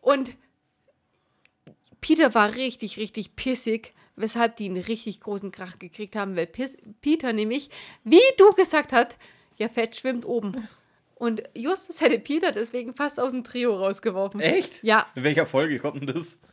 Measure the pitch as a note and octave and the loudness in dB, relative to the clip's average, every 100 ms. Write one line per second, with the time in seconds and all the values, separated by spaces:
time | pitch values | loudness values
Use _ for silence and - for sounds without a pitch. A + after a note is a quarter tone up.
0 | B3+ C#4 B3+ - _ _ _ _ _ _ | 0 0 0 -12 _ _ _ _ _ _
1 | _ _ _ _ _ _ - - _ _ | _ _ _ _ _ _ -20 -20 _ _
2 | - D#4 C#4 A3+ G#3 A#3 C4 B3+ G#3+ - | 0 4 4 4 0 0 -6 -6 -12 -10
3 | G#3 - G3 - C4 B3+ - A3+ - _ | -10 -10 -12 -8 -4 -2 -2 -4 -6 _
4 | _ - G#3+ A#3 A#3 A#3 G3+ F#3 F3+ A3+ | _ -8 -6 -2 -2 -2 -8 -6 -6 -8
5 | A3+ F#3+ - G3+ G3 F#3 F3+ - F3+ - | -8 -12 -10 -10 -10 -14 -18 -18 -18 -16
6 | G#3 G#3+ G3 F3+ E3+ - C4+ - - - | -10 -8 -6 -4 -6 -6 -10 -10 -20 -8
7 | C#4 D#4+ B3+ A3 G#3+ C4 - - - - | -2 -2 0 -2 -2 -4 -8 -18 -20 -12
8 | A3 D#4+ C5 C5 G4+ F#4+ F#4+ D#4 D4 C4 | 6 8 8 8 8 8 4 2 2 2
9 | A#3+ - - _ _ - A3+ A#3 A3+ - | 2 -2 -20 _ _ -6 -4 -2 -4 -4
10 | C4 A#3+ - A#3 G3+ B3+ G#3+ _ _ _ | -4 -4 -4 -4 -4 -8 -12 _ _ _
11 | _ - A#3+ A3 - - B3+ F#4+ - D#4+ | _ -6 -4 -4 -8 -8 -4 -4 -6 0
12 | D4 - - D4+ F4 - A3+ B3 A#3 B3 | 2 2 -2 -2 0 -2 -4 -6 -8 -6
13 | C#4+ C#4 B3+ B3+ A#3+ B3 A#3+ G3 G3 G3 | -6 -2 -4 -4 -8 -4 -2 0 -2 -2
14 | A3+ F#3 G3 G3+ G#3+ F#4+ - - G#3+ G#3+ | -4 -4 -4 -2 0 0 -2 -4 2 2
15 | - - C#3 D3 D3+ C3+ D#3 C3+ D3 C#3 | 2 -2 0 2 2 2 0 -2 -4 -6
16 | C3+ D#3+ D#3+ - _ | -6 -6 -8 -12 _